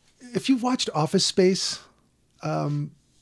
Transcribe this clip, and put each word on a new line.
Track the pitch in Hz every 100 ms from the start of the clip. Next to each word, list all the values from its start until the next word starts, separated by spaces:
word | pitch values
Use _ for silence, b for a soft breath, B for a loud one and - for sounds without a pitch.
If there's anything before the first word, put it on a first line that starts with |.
| _ _ 247
if | 233 -
you've | 262
watched | 247 254 -
Office | 151 156 190 -
Space, | - 185 185 - - - _ _ _ _ -
um, | 156 156 147 147 147 - _ _